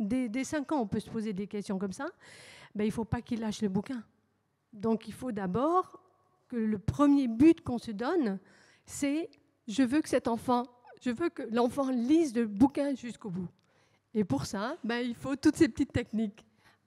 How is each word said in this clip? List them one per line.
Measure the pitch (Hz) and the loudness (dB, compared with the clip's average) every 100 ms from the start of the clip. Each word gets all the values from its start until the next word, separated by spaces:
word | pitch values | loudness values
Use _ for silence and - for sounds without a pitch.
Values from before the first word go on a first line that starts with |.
Dès, | 202 262 247 | -2 0 -2
dès | 247 | -2
cinq | 262 311 262 | -2 -4 -2
ans, | 311 | -2
on | 208 | 0
peut | 226 | -4
se | - | -4
poser | 226 214 | -6 -4
des | 190 208 | -6 -6
questions | 208 196 190 | -6 -6 -4
comme | 196 | -4
ça. | 185 302 - - - - - - | -6 -10 -12 -20 -20 -20 -20 -12
Ben, | 202 | -4
il | 214 | -2
ne | |
faut | 233 | -2
pas | 220 240 | -4 -4
qu'il | - 226 | -4 -4
lâche | 220 - | -4 -2
le | 208 | -2
bouquin. | 190 - 247 - _ _ _ _ _ _ | -2 -4 -8 -12 _ _ _ _ _ _
Donc, | 208 226 220 - | -4 0 0 -2
il | |
faut | - 254 | -10 -8
d'abord | 208 190 226 302 359 359 - _ _ _ _ _ | -4 -2 0 2 2 0 -8 _ _ _ _ _
que | 240 | -4
le | 220 208 | -2 -2
premier | - - 285 285 254 | -4 2 6 6 4
but | 226 311 320 | 6 6 6
qu'on | - 240 | 0 -6
se | - | -6
donne, | 196 254 359 226 196 - - _ _ | -6 -2 0 0 -2 -8 -20 _ _
c'est : « | - - 285 302 - _ _ _ - | -16 -4 -2 -2 -4 _ _ _ -4
Je | 208 | 0
veux | 254 294 | 2 2
que | - | 2
cet | 262 247 | 0 0
enfant, | 226 - 240 240 - - - | -2 0 0 0 -10 -20 -8
je | 254 | -6
veux | 240 339 | -2 -2
que | - 254 | -4 -2
l'enfant | 226 247 285 262 | 2 2 2 0
lise | 254 240 320 311 | 0 4 4 4
le | 226 226 | 0 0
bouquin | 196 277 311 285 | 4 4 4 -2
jusqu'au | 262 240 - 220 | -4 -8 -10 -10
bout. » | 175 175 - _ _ _ _ _ | -8 -8 -12 _ _ _ _ _
Et | 220 | -2
pour | 185 269 - | 0 -2 -4
ça, | 196 226 339 | -4 -6 -6
ben, | 220 240 247 | -4 -2 -2
il | |
faut | 226 262 269 | -4 -4 2
toutes | 320 - | 4 6
ces | 294 | 4
petites | 262 277 | 2 -2
techniques. | - 233 214 214 - - _ _ _ | -2 -2 -2 -2 -6 -20 _ _ _